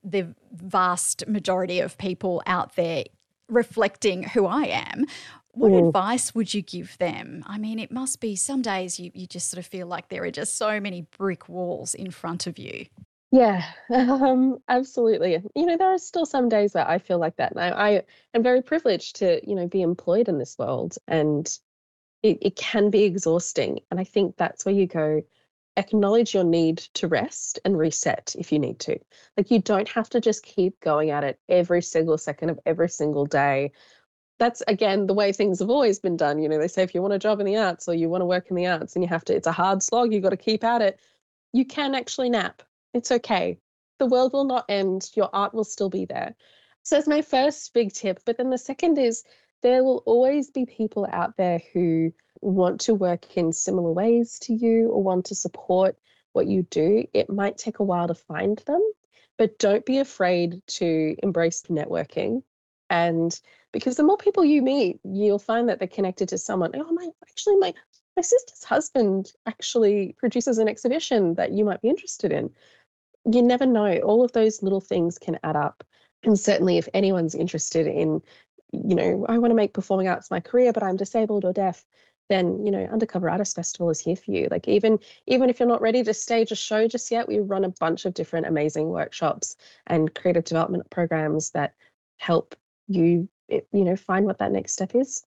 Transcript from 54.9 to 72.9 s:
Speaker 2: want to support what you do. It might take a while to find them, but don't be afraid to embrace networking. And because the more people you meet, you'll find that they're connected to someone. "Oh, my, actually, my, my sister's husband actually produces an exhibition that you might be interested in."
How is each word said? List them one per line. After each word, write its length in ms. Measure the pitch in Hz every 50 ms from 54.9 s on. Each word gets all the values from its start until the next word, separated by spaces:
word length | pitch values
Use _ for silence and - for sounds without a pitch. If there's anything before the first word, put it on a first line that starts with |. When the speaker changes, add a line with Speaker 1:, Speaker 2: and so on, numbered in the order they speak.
| - 208
Speaker 2:
want 240 | 196 190 185 185 180
to 100 | - 202
support 600 | - - 180 - - - - 185 185 190 190 196 _ _ _ _ _ _ _
what 160 | _ - - -
you 160 | 196 190 180
do. 420 | - - 160 156 170 202 226 - - _
It 160 | 202 - -
might 260 | 196 202 196 202 196
take 220 | - - 226 214 -
a 60 | 208
while 240 | 196 180 175 175 175
to 60 | 170
find 440 | - _ _ 165 156 185 196 214 214 -
them, 160 | - 285 349 415 440 415 _ _ _ _ _ _ _ _ -
but 220 | 226 220 220 _
don't 260 | - 202 202 214 -
be 120 | - 254 269
afraid 600 | 277 269 - - 190 180 180 175 175 170 170 185 _
to 480 | - - - 185 170 160 160 156 156 - -
embrace 400 | - 196 170 175 170 165 165 - - -
networking. 720 | 175 151 147 - - 165 160 - - 160 185 202 226 262 - _ _ _ _ _ _ _ _ _
And 500 | - 170 170 170 165 165 165 170 165 - _ _ _ _ _ _
because 260 | - - - 262 254
the 60 | -
more 140 | 294 311 403
people 280 | 415 - 415 392 403 349
you 180 | 285 302 294
meet, 360 | 254 262 269 285 233 180 - - _
you'll 340 | 196 190 196 208 214 202 202
find 300 | - - 220 233 240 240
that 100 | 190 -
they're 80 | 185
connected 420 | 185 - - 202 185 185 - 196 185
to 80 | - 185
someone. 340 | - - 202 185 175 - -
"Oh, 180 | 269 311 330
my, 160 | 330 349 359 339 - _
actually, 320 | - _ _ - - 415 403
my, 160 | 392 381 359 330 - _ _ _ _ _ _ _
my 60 | -
sister's 420 | 339 - - 523 523 - - - -
husband 680 | - - 285 311 - _ 269 226 202 190 196 190 - _ _ _
actually 720 | 233 220 _ - - - 247 226 202 208 208 196 180 - _
produces 400 | - 233 - 247 226 285 247 220
an 100 | 220 214
exhibition 680 | 214 - - 247 254 320 320 - 277 220 196 170 170
that 160 | 175 180 -
you 120 | - 196 214
might 160 | 208 - -
be 80 | - 226
interested 440 | 311 415 - - - - - 185
in." 180 | 151 147 - - _ _ _ _ _ _ _ _